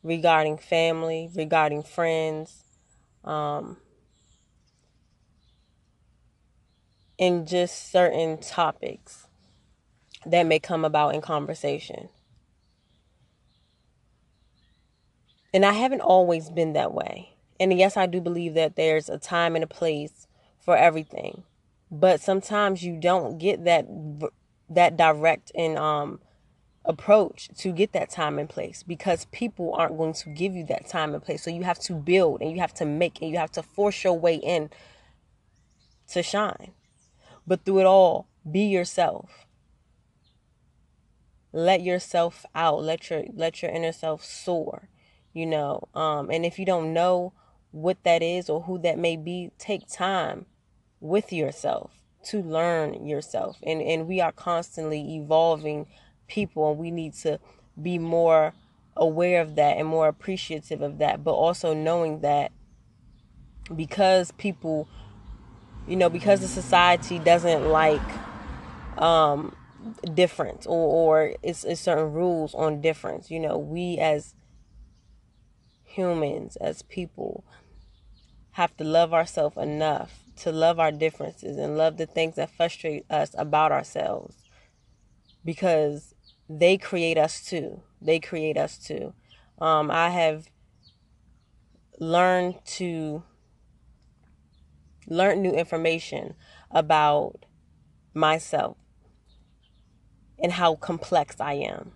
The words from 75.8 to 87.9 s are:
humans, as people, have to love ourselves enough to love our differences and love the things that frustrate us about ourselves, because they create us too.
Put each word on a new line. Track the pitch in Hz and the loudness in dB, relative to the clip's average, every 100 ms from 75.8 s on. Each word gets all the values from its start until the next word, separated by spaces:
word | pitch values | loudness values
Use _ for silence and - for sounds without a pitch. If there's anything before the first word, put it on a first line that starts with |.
humans, | _ - 185 165 147 - - - | _ -6 -2 -2 -2 -4 -10 -8
as | - - | -8 -8
people, | - - 180 - - 50 _ - _ - - _ _ - _ - _ | -12 -12 -12 -10 -10 -10 _ -20 _ -20 -20 _ _ -20 _ -20 _
have | - 170 - | -2 -2 -2
to | 156 | 2
love | 165 170 | 2 4
ourselves | 165 165 - 147 - | 2 0 -2 -2 -2
enough | 147 151 156 147 - - _ - | -6 -2 -2 -2 -6 -16 _ -10
to | 170 | -6
love | 160 160 165 | 2 2 4
our | 160 | 0
differences | 151 160 - 143 - - 143 | 0 -2 -2 -12 -10 -12 -6
and | 147 151 | -4 2
love | 160 160 | 0 0
the | 160 | -6
things | - 160 160 | -2 -2 -2
that | 151 | -8
frustrate | _ 170 - 165 151 - | _ -2 -2 -8 -8 -4
us | 156 147 - | -2 -2 -4
about | 151 147 156 | 0 2 4
ourselves, | 143 - - - - - - _ _ _ _ _ _ _ _ _ _ 165 | 2 -4 -6 -4 -4 -10 -20 _ _ _ _ _ _ _ _ _ _ -10
because | 165 190 160 151 147 - _ _ _ _ | -2 2 2 2 -2 -14 _ _ _ _
they | 156 175 190 | 4 4 4
create | - 180 165 160 | 0 -2 0 2
us | 151 - | 2 0
too. | - 170 139 - _ | -8 -6 -6 -12 _